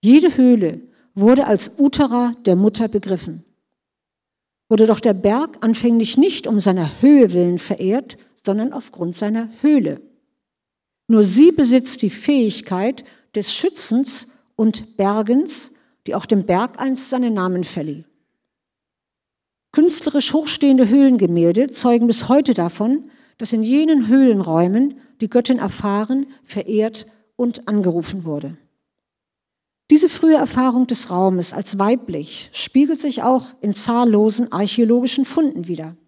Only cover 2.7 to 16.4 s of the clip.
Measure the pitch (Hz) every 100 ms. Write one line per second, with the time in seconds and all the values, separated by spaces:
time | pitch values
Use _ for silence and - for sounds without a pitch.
2.7 | 214 220 214 196 185 143 165 _ _ _
3.7 | _ _ _ _ _ _ _ _ _ _
4.7 | 220 220 208 240 190 202 226 320 - 226
5.7 | 226 240 233 220 - 370 - - 214 196
6.7 | 185 156 - 269 294 220 175 175 175 -
7.7 | 196 190 233 277 - _ _ - 202 240
8.7 | 277 - - 175 170 208 220 226 226 294
9.7 | 294 156 147 - _ _ _ _ _ _
10.7 | _ _ _ _ 226 202 185 330 330 262
11.7 | 254 254 - 208 - - 285 220 170 -
12.7 | 180 214 269 - _ _ 214 202 - 370
13.7 | - - 233 269 - - _ _ - 220
14.7 | 208 - - 196 214 214 254 349 - -
15.7 | _ _ _ - - - 208